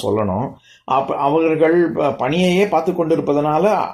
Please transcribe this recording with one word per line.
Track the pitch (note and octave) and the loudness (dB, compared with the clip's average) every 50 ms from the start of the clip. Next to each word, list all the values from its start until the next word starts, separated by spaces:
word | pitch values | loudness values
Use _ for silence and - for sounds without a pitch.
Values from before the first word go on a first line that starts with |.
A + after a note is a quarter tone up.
| - | -2
சொல்லணும். | G#2 G2+ A2 G#2+ G2 F#2 G#2 C3 - - - _ - - _ _ | -2 -2 0 0 -2 -2 -2 -4 -6 -8 -14 _ -20 -20 _ _
அப்ப | - C3 C3+ C3+ - - | -2 -2 -2 -2 -2 -4
அவர்கள் | C#3+ C#3+ C#3+ D3 E3 E3 D#3+ D#3+ D#3 E3 D#3+ E3+ F3 E3+ D#3+ | -2 0 0 2 2 2 0 2 2 2 4 4 2 2 0
ப-, | - E3 D3+ C#3 - | 0 -2 -2 -2 -2
பனியையே | - B2 C3 D#3 F3+ F#3 F3+ F3 F#3 G#3 G3+ | -2 -4 -2 0 2 2 2 2 2 2 2
பார்த்து | F#3 D#3+ - F#3 | 0 0 -2 -2
கொண்டிருப்பதனால, | F3 E3+ E3 D#3 D#3+ D3+ - - C#3+ D3 D3 D3+ D3+ D#3 F3+ G#3+ G#3 E3+ - - | -2 -2 0 0 0 0 0 0 0 0 0 0 0 2 2 2 0 0 -2 -6